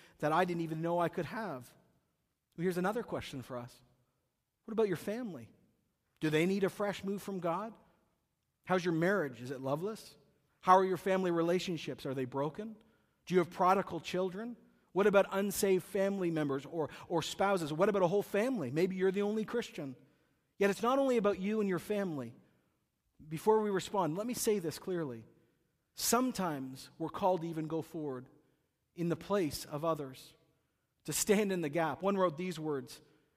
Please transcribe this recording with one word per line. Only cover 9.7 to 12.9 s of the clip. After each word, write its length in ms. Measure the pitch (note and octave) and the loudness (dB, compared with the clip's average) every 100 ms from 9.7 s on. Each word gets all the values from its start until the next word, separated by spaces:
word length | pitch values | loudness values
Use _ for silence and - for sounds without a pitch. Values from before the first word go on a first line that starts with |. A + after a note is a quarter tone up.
| D3 F#3+ A3 - - _ _ _ _ | -2 -4 -8 -14 -20 _ _ _ _
How 160 | - F#3 | 8 8
are 80 | |
your 140 | F#3 F3+ | 8 2
family 320 | G3+ F#3+ F#3 | 2 2 2
relationships? 720 | E3+ E3 F3+ F#3 E3 - B2+ D3 | 2 2 2 0 -6 -6 -8 -6
Are 80 | |
they 120 | C3 B2+ | -4 -4
broken? 500 | C#3 D3 D3+ A3 G#3+ _ | -2 -4 -4 -12 -14 _